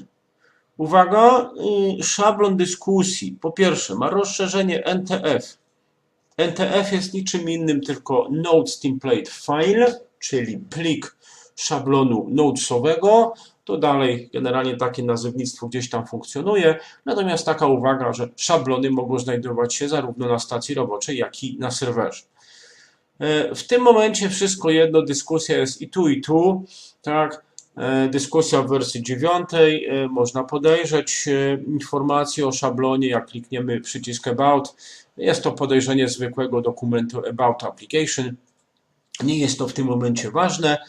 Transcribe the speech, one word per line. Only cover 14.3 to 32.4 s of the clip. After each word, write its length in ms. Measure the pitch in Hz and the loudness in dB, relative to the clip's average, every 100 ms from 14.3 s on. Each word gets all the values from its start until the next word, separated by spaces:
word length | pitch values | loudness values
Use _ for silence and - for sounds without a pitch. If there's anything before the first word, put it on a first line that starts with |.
generalnie 440 | 127 127 131 127 120 | -4 -2 0 -2 -2
takie 260 | 123 127 | -4 -2
nazewnictwo 640 | 120 113 120 127 123 - 120 | -2 -2 -4 -6 -8 -8 -8
gdzieś 220 | 123 120 | -6 -6
tam 180 | 113 113 | -6 -8
funkcjonuje. 720 | 113 - 139 185 208 160 160 - - 277 | -12 -10 -6 0 4 4 2 -6 -12 -4
Natomiast 400 | 220 190 165 - | -2 0 -2 -2
taka 220 | 151 143 | 2 2
uwaga, 460 | 127 131 135 120 | 4 2 0 -2
że 160 | 117 120 - | -2 -6 -6
szablony 560 | - 165 131 127 135 | 0 2 2 0 0
mogą 280 | 131 123 127 | 0 0 -2
znajdować 560 | 123 120 123 117 120 - | -2 -4 -2 -2 -2 -2
się 140 | 143 | -2
zarówno 380 | 151 123 120 123 | -2 -4 -6 -2
na 120 | 117 | -2
stacji 360 | - 120 - 139 | -2 -6 -4 -4
roboczej, 420 | 120 104 - 127 | -2 -4 -4 -4
jak 260 | 104 - | -4 -6
i 140 | 135 135 | -10 -6
na 120 | 123 | -6
serwerze. 520 | - 123 113 104 - - _ _ - - - _ _ _ - | -4 -4 -2 -4 -6 -18 _ _ -20 -20 -20 _ _ _ -6
E, 360 | 151 151 - 139 | -2 0 0 -6
w 120 | - | 0
tym 140 | 247 | 4
momencie 480 | 247 220 214 - 196 | 6 6 4 0 -2
wszystko 400 | - 196 190 160 | 0 -2 0 2
jedno, 320 | 160 160 156 | 4 4 4
dyskusja 560 | 139 139 - - - 139 | 2 -4 -2 -4 0 0
jest 240 | 131 - | 0 -4
i 80 | 151 | -6
tu, 200 | 190 160 | 0 2
i 120 | 135 | 0
tu, 440 | 143 160 180 190 190 - - _ | 2 4 4 2 -6 -18 -20 _
tak? 440 | 147 151 151 - _ - _ - | -2 0 0 -4 _ -20 _ -8
E, 320 | 123 135 135 | -2 0 0
dyskusja 520 | 135 139 - - 143 | -2 0 0 2 0
w 80 | 131 | 2
wersji 340 | 135 120 120 | 0 -2 -6
dziewiątej, 840 | 117 127 165 180 175 165 156 156 - | -6 -2 0 0 0 4 4 4 -2
e, 220 | 135 131 | -2 -2
można 360 | 127 120 131 | 0 -2 -2
podejrzeć, 840 | 131 147 156 165 156 151 147 - 147 | -4 0 2 2 2 -2 -2 -4 -2
e, 360 | 139 139 139 139 | 0 0 -2 -4
informacje 800 | 147 - 143 143 143 143 151 | -6 -4 -2 0 0 -2 -2